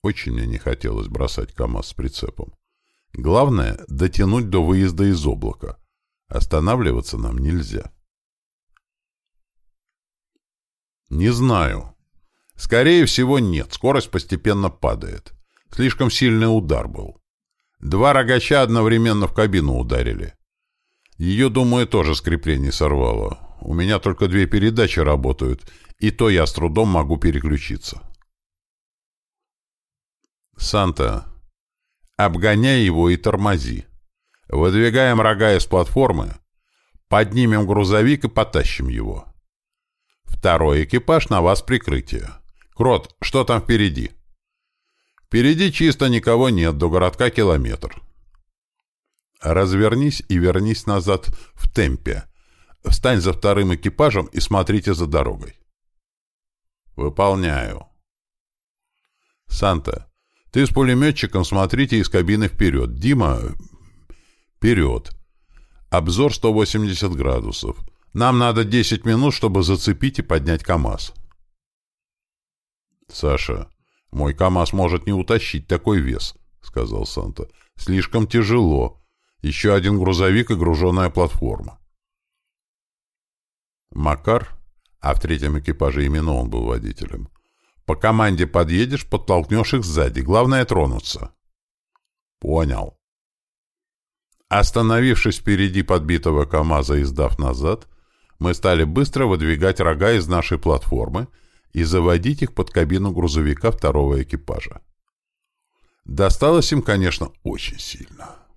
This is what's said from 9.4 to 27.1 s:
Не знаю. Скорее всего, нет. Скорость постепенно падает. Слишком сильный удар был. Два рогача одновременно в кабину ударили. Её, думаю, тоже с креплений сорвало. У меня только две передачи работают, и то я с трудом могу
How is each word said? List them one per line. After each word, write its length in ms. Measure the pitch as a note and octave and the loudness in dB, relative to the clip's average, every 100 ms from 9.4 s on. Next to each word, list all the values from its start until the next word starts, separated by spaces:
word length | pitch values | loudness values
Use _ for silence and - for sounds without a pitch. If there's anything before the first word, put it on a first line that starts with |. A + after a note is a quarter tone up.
| _ _ _ _ _ _ _ _ _ _ _ _ _ _ _ _ _ | _ _ _ _ _ _ _ _ _ _ _ _ _ _ _ _ _
Не 200 | C#2+ G2+ | 0 0
знаю. 680 | A#2+ B2+ G#2+ D2 G1+ - - _ _ _ _ _ - | 2 2 2 0 -2 -10 -20 _ _ _ _ _ -10
Скорее 500 | - A#2 C#3 F3 D3+ | 0 2 6 4 4
всего, 340 | - B2+ C#3 | 2 2 2
нет. 340 | G#2+ D#2+ C2 | 2 -2 -4
Скорость 380 | - B2 C#3 - | -4 0 0 0
постепенно 580 | F#2 - F#2 G#2+ G2+ G2 | -6 -4 -4 0 0 -2
падает. 640 | - - G#2 F2+ F2+ - - _ _ _ | -2 -4 -4 -8 -14 -16 -20 _ _ _
Слишком 400 | - B2+ - B2+ | -2 -2 0 -2
сильный 440 | - B2+ A2+ A2+ A2 | 2 2 4 4 2
удар 320 | E2 C2+ - | 0 -4 -4
был. 320 | - G2 - _ _ _ _ _ _ | -12 -14 -18 _ _ _ _ _ _
Два 340 | C#2+ A2+ C3+ | -4 2 4
рогача 480 | C3+ A#2+ B2+ - C#3+ | 4 4 0 2 2
одновременно 680 | B2+ A2+ A2 A2+ A2+ G#2 F#2+ | 2 2 2 2 2 0 -2
в 60 | |
кабину 440 | - A2 F#2 D2 B1 | 0 2 2 0 -2
ударили. 560 | A#1 B1 A#1+ G1+ G1+ - _ _ _ _ _ _ _ _ | -2 -2 -2 -6 -10 -14 _ _ _ _ _ _ _ _
Её, 320 | E2+ G2 C3 | -2 2 2
думаю, 380 | A#2 B2+ B2 A#2 | 2 2 2 2
тоже 260 | G#2+ D#2 | 0 0
с 80 | D#2 | -2
креплений 500 | - E2 D#2 D2 C#2 | -2 -4 -2 -2 -2
сорвало. 840 | - D2+ C#2+ B1 A1 G1+ - - - | 0 0 0 0 -2 -6 -10 -16 -16
У 120 | - | -6
меня 240 | D#2+ C3 G#3 | -2 0 0
только 300 | G2+ F#2 G2 | 0 0 0
две 180 | F#2+ F#2 | 2 2
передачи 540 | G#2+ G#2 A2+ G#2+ - | 2 2 2 0 2
работают, 680 | D2+ D2 C2 C2+ C2 B1+ - - - - | 2 2 0 -2 -4 -6 -10 -20 -20 -4
и 140 | G#2+ | -2
то 180 | - A2+ | 2 2
я 160 | F#2 D#2 | 4 2
с 80 | |
трудом 360 | - E2 D#2 A2 | 0 -2 0 2
могу 280 | F2+ C#2+ | 2 0